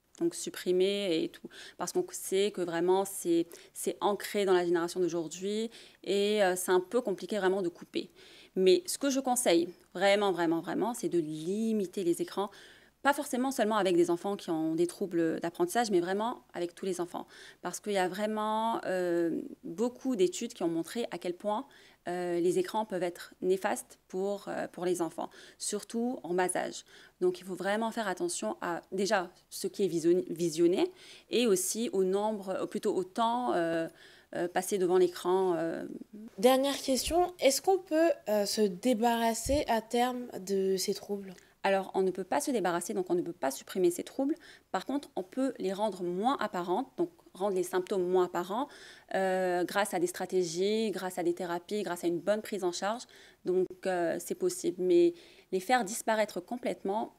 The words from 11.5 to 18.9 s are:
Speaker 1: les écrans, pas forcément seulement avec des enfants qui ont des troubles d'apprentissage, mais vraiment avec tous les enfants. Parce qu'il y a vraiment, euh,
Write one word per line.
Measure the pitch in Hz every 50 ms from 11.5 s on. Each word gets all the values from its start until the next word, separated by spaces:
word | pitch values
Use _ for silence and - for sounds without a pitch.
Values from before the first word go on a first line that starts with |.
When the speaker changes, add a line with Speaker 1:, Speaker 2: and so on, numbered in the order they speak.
| 196 214 226 226 220 214 190 175 - 208
Speaker 1:
les | 185 170 170 -
écrans, | 175 175 - - 202 - - - - - - - - - _ _
pas | - 269
forcément | 285 302 277 - - 240 254 269
seulement | 262 - 220 208 220 214
avec | 185 190 175
des | 170 170 175
enfants | 170 170 - 196 202
qui | 196 - -
ont | 165 156 160 160 160
des | 160 175
troubles | 170 - - 208 175 180 170 165 165 - -
d'apprentissage, | - 170 - - 175 175 - 233 240 214
mais | 202 175
vraiment | 170 185 190 202 220 240 - - - _ -
avec | - 175 175
tous | - - -
les | 190 180 175
enfants. | 170 175 - - - - - - - - - _
Parce | - 180 175 -
qu'il | - 208 202
y | 190
a | 180
vraiment, | 175 180 202 208 214 214 214 214 214 214 220 220 226 226 - -
euh, | -